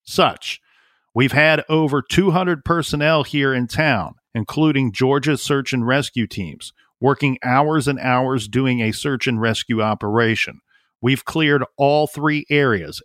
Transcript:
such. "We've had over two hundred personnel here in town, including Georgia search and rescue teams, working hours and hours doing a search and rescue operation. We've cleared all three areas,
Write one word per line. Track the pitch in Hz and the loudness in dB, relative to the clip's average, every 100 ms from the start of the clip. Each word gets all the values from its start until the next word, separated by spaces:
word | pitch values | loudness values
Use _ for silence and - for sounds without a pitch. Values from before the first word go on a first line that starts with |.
such. | - - 147 - - - _ _ _ _ _ 113 | -8 0 0 0 -10 -12 _ _ _ _ _ 0
"We've | 131 | 2
had | 135 156 151 - | 4 4 2 2
over | 156 151 143 | 0 2 0
two | - - 196 | 0 2 2
hundred | 170 180 156 | 2 0 -2
personnel | - 170 - 147 151 160 | -2 -2 -2 0 2 2
here | - 147 139 127 | 0 -2 0 0
in | 123 | -2
town, | - 151 110 80 - _ 117 | 0 0 0 -4 -12 _ -8
including | 101 147 156 135 127 | -4 0 2 2 0
Georgia | 98 131 139 143 139 | 0 0 2 0 -2
search | - 139 127 | -2 -2 -2
and | 127 117 | -2 0
rescue | 139 131 123 107 | 0 -2 -4 -6
teams, | - 82 - - _ _ - | -6 -10 -12 -18 _ _ -2
working | 127 139 143 127 | 0 2 0 -2
hours | 127 131 151 156 135 | 0 2 2 0 0
and | 139 | -2
hours | 127 127 131 131 104 | 0 0 0 -2 -2
doing | 127 131 123 | -2 0 0
a | 110 | -2
search | - 147 131 131 | -2 -4 -2 -2
and | 113 | 0
rescue | 113 107 - 110 | 0 -2 -2 -2
operation. | 107 104 104 113 113 110 - - _ _ _ - | 0 -2 0 2 2 0 -4 -8 _ _ _ -4
We've | 123 135 | 0 0
cleared | - 160 151 143 - - | -2 0 2 2 0 0
all | 139 151 151 | 2 2 0
three | 147 151 147 - | -2 -2 -2 0
areas, | 147 135 101 78 - | 2 2 0 -2 -12